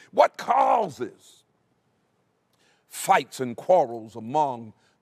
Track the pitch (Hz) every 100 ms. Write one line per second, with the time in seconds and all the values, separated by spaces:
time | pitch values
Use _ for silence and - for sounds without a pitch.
0 | - 202 294 - - 247 269 262 202 127
1 | 110 - _ _ _ _ _ _ _ _
2 | _ _ _ _ _ _ _ _ _ -
3 | - 190 139 - 127 117 - 180 135 117
4 | 110 110 110 147 147 120 113 - _ _